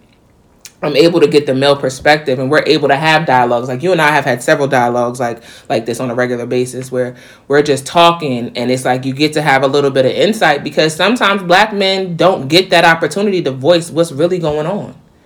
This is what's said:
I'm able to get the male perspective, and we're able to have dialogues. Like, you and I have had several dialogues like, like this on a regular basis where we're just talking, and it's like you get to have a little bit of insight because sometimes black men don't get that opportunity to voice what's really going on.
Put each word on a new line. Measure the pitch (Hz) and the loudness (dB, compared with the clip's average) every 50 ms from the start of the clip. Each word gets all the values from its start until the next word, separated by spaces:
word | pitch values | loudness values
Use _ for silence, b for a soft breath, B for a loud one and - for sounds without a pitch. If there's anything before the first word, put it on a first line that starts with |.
| _ _ _ _ _ _ _ _ _ _ _ _ _ - _ _ - | _ _ _ _ _ _ _ _ _ _ _ _ _ -20 _ _ -6
I'm | 151 147 | -2 2
able | 131 160 170 180 170 | 4 4 4 6 4
to | 151 139 | 2 4
get | - 147 147 - | 4 0 0 0
the | 131 | -2
male | 131 139 143 143 | 0 2 2 2
perspective, | 139 147 131 123 - - 147 151 151 151 - 127 131 | 2 0 -6 -6 -2 2 2 2 2 0 -4 -4 -2
and | 131 127 | -2 0
we're | 151 151 - - | 0 0 2 2
able | 156 156 143 131 | 0 2 2 0
to | 139 | 0
have | 135 147 160 156 156 160 | 2 2 0 0 0 2
dialogues. | 156 131 127 123 123 120 120 123 131 | 2 2 2 2 2 0 -2 -2 -4
Like, | 127 127 | -6 -4
you | 147 180 185 | -2 -2 0
and | 165 | 2
I | 156 147 | 2 2
have | 156 143 - | 2 2 0
had | 143 123 123 - | 0 -4 -4 0
several | - 156 143 143 139 | 0 0 0 0 0
dialogues | 147 127 120 120 120 123 120 120 123 127 | 2 2 2 2 0 0 -2 -2 -4 -4
like, | 127 120 113 - B B B B B B | -6 -6 -6 -8 B B B B B B
like | 139 113 113 - | -4 -4 -4 -4
this | 113 - | -6 -6
on | 131 123 | -6 -6
a | 117 | -2
regular | 123 123 123 123 120 120 | -2 -2 -2 -2 -6 -6
basis | 120 127 123 123 123 123 127 127 127 | -4 -2 -2 -2 -2 -6 -12 -12 -8
where | 127 127 123 123 123 B B B B B B B | -4 -4 -4 -4 -6 B B B B B B B
we're | 139 147 147 | 2 2 4
just | - 135 131 135 - | 2 0 -2 -2 -2
talking, | - 170 170 170 170 170 156 143 127 120 117 117 - | 2 4 4 4 4 2 -2 -4 -4 -4 -4 -6 -6
and | 123 120 123 | -6 -2 -2
it's | 127 127 - | -2 -2 0
like | 135 127 127 127 | -2 -2 -2 -2
you | 135 131 | -6 -4
get | 135 151 151 151 | -2 -2 -2 0
to | 156 | -2
have | 151 151 135 135 135 | 0 2 2 2 2
a | 135 | 2
little | 135 143 143 139 | 0 2 0 2
bit | 127 139 131 | 2 2 2
of | 127 | 2
insight | - 107 143 196 220 220 185 160 147 143 - | 2 2 0 0 0 0 0 0 0 0 -4
because | 147 147 - 156 160 156 | -4 -2 0 0 0 0
sometimes | - 180 202 247 247 240 196 202 208 | 0 0 0 0 2 0 0 0 -2
black | 190 175 175 190 214 220 208 | 0 2 4 4 4 2 0
men | 202 196 190 190 190 190 185 175 | -2 -2 -2 -2 -2 -4 -6 -2
don't | 160 165 180 175 123 135 135 | 0 2 2 2 0 -2 0
get | 151 180 190 185 | 0 0 2 2
that | 190 170 170 | 2 4 4
opportunity | 170 165 165 170 147 - 196 202 214 190 180 | 4 2 2 0 -4 -2 -2 -2 -2 -2 -2
to | 165 139 | -2 -4
voice | 131 131 127 151 180 170 165 - | -6 -2 2 2 2 2 2 -2
what's | - 156 170 165 | -2 -2 -2 -2
really | 139 131 156 175 185 180 | -2 -2 -2 -2 -2 -2
going | 165 151 147 151 151 165 | -2 -4 -4 -4 -4 -4
on. | 196 202 131 104 - - _ _ b b b | -6 -8 -8 -12 -16 -20 _ _ b b b